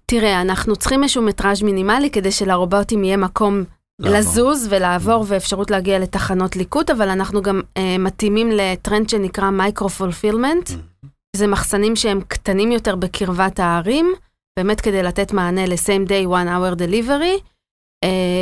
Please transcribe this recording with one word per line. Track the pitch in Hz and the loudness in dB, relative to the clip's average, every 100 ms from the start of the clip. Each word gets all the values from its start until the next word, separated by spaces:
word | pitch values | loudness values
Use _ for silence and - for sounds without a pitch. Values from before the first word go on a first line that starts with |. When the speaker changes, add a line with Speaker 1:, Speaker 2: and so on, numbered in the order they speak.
| - | -2
Speaker 1:
תראה, | 233 214 185 | 0 2 2
אנחנו | 185 185 - 202 | 0 -2 -2 -2
צריכים | - 269 | 0 0
איזשהו | 277 254 | 2 0
מטראז' | 220 196 196 202 | 0 0 0 2
מינימלי | 208 190 190 247 285 | 0 0 0 0 0
כדי | 220 190 | 0 0
שלרובוטים | 190 190 180 180 196 202 220 | 0 0 0 2 0 0 0
יהיה | 190 196 | 2 0
מקום | 185 - 208 202 180 - _ - | 0 0 0 0 -4 -12 _ -4
Speaker 2:
לעבור. | 196 208 | 2 2
Speaker 1:
לזוז | 208 208 254 294 220 | 4 2 2 2 0
ולעבור | 196 180 180 190 226 | 0 2 0 2 2
Speaker 2:
Mhm. | 208 | 2
Speaker 1:
ואפשרות | 196 - 196 202 | -2 -2 -2 0
להגיע | 196 185 190 | 0 2 0
לתחנות | 185 190 - 185 185 185 | 0 -2 0 0 0 -2
ליקוט, | 175 294 320 | -2 0 0
אבל | 247 196 | 2 0
אנחנו | 190 196 202 | 0 -2 -2
גם, | 196 190 - - | 0 -2 -4 -4
אה, | 190 185 | -2 0
מתאימים | 190 - 214 214 233 | -2 -2 0 2 2
לטרנד | 214 190 180 - 208 214 | 2 0 -4 -2 0 0
שנקרא | 220 190 - 196 | -2 -2 -2 0
micro-fulfillment. | 190 196 208 196 - 190 165 214 220 262 339 349 | 2 0 0 -4 -2 -4 -2 0 0 2 0 -2
Speaker 2:
Mhm. | - - _ - _ _ 196 | -8 -12 _ -20 _ _ -2
Speaker 1:
זה | 208 | 0
מחסנים | 196 - 202 208 220 | 2 0 0 2 0
שהם | 220 196 190 | 0 -2 -4
קטנים | - - 196 220 | -6 -2 0 2
יותר | 233 226 185 | 0 0 -2
בקרבת | 180 - 190 180 190 196 | -4 -4 -2 0 0 0
הערים, | 175 170 175 285 339 370 _ _ _ - | 0 0 0 2 2 0 _ _ _ -4
באמת | 190 214 | 0 0
כדי | 226 196 | 0 0
לתת | 175 175 196 | 0 -2 -2
מענה | 196 175 185 185 | 0 0 0 0
ל-same | 175 - 196 190 | 0 0 0 2
day, | 196 185 | 0 0
one | 180 175 | 0 0
hour | 180 185 175 | 0 -2 -2
delivery, | 175 220 233 285 339 381 - _ _ _ _ _ | 0 0 0 0 0 -2 -6 _ _ _ _ _
אה, | 180 185 180 180 | -2 0 0 0